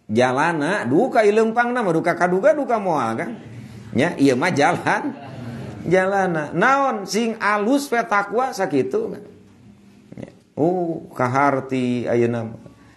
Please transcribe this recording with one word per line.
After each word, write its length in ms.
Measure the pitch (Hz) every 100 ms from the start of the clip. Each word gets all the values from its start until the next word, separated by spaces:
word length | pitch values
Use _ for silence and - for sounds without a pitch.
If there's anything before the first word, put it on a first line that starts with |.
| _
Jalana, 800 | 110 127 127 160 165 147 202 117
duka 400 | 147 247 240 214
ileumpangna 560 | 214 226 226 240 247
mah, 80 | 208
duka 240 | 165 170 165
kaduga, 400 | 180 185 262 302
duka 240 | 247 233
moal, 400 | 190 151 113 113
Kang. 160 | 185 226 - - - - -
Nya, 240 | 107 156 175
ieu 240 | 139 123
mah 160 | 175 139
jalan. 560 | 147 175 147 202 302 - - - - - - -
Jalana. 720 | - 185 190 196 185 165 147 156
Naon 480 | 240 269 269 220
sing 320 | 190 202 233 214
alus 560 | 202 208 208 285 285
we 80 | 233 226
takwa 480 | 202 202 214 262 226
sakitu, 560 | 190 143 127 214 226
Kang. 160 | 131 - - - - - - - - - -
Nya, 160 | - - _ -
oh, 560 | 156 185 170 160 -
kaharti 960 | - 127 131 143 135 131 131 123 123 113
ayeuna 400 | 120 117 117 110
mah. 160 | 113 - - -